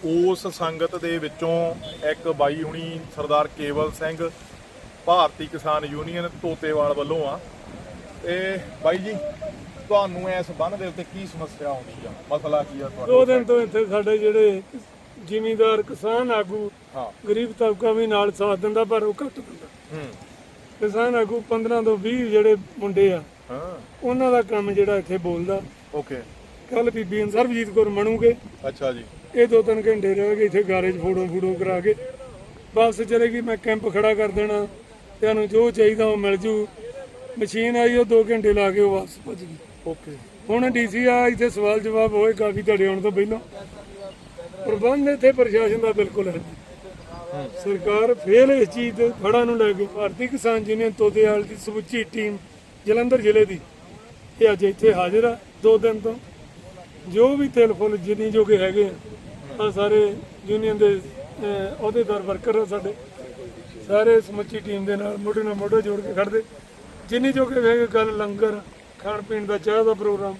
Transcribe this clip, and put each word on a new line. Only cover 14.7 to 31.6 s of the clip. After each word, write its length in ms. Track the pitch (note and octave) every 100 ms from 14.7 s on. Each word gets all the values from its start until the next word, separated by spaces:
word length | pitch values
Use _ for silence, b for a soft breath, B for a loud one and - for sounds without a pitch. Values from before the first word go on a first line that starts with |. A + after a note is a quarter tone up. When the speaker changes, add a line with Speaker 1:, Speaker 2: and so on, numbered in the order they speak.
| B3+ - - - - F3
Speaker 2:
ਜ਼ਿਮੀਂਦਾਰ, 560 | G#3+ A3 A3 A3 G#3+
ਕਿਸਾਨ 480 | G#3 - G#3 A#3 B3
ਆਗੂ, 400 | A3 F#3 G#3+ G#3 - - C3+
Speaker 1:
ਹਾਂ। 320 | A#2 - G#3
Speaker 2:
ਗਰੀਬ 240 | G#3+ A#3+ G#3+
ਤਬਕਾ 340 | A3+ G3+ A3+
ਵੀ 140 | A3 A3+
ਨਾਲ 260 | G#3 G3+
ਸਾਥ 260 | F#3+ G3+ G3
ਦਿੰਦਾ, 260 | G#3+ G#3+
ਪਰ 180 | A3 A3
ਉਹ 120 | G#3+ G3+
ਘੱਟ 80 | C#4
ਦਿੰਦਾ। 600 | - - - - - - D#3
Speaker 1:
ਹੂੰ। 100 | C#3 G#2+ - - - - - -
Speaker 2:
ਕਿਸਾਨ 340 | G#3+ G#3 A#3
ਆਗੂ 280 | A#3+ G#3+ A#3 G#3+
ਪੰਦਰਾਂ 320 | A3+ A3+ A#3
ਤੋਂ 140 | A3 G#3+
ਵੀਹ 340 | G#3 B3 A#3+
ਜਿਹੜੇ 260 | G#3 G#3+ G#3 - -
ਮੁੰਡੇ 340 | G3+ F#3+ G3
ਆ, 100 | F3 D3+ - -
Speaker 1:
ਹਾਂ। 320 | B2+ F3 E3 G#2 -
Speaker 2:
ਉਹਨਾਂ 300 | B3 B3+ C4
ਦਾ 100 | B3
ਕੰਮ 300 | G3 G#3+ G3+
ਜਿਹੜਾ 240 | G3+ G3+ G3+
ਇੱਥੇ 220 | F3 F#3
ਬੋਲਦਾ। 420 | F3 E3+ F3 G3 F#3+ - -
Speaker 1:
ਓਕੇ। 220 | D3 - C3 A2+ - - - -
Speaker 2:
ਕੱਲ੍ਹ 200 | A#3+ A#3
ਬੀਬੀ 400 | A3+ G3 G#3 G#3
ਸਰਬਜੀਤ 400 | A3 B3 A#3 G#3+
ਕੌਰ 180 | G3+ G#3
ਮਣੂਗੇ, 460 | G3+ G#3+ A3+ A#3 A#3 - - C3+
Speaker 1:
ਅੱਛਾ 240 | C3+ C3+
ਜੀ। 120 | A#2+ A2+ - -
Speaker 2:
ਇਹ 120 | B3 A#3+
ਦੋ 160 | A3+
ਤਿੰਨ 200 | G#3+ A3 G#3+
ਘੰਟੇ 260 | G#3+ G3
ਰਹਿ 220 | G3 G3+ G#3+
ਗਏ 80 |
ਇੱਥੇ 180 | G#3 F#3
ਗਾਰੇ 300 | G3 F#3 F#3
'ਚ 80 | F3+
ਫੋਟੋ 240 | E3+ F#3 F#3
ਫੂਟੋ 280 | F3 F#3
ਕਰਾ 260 | F3+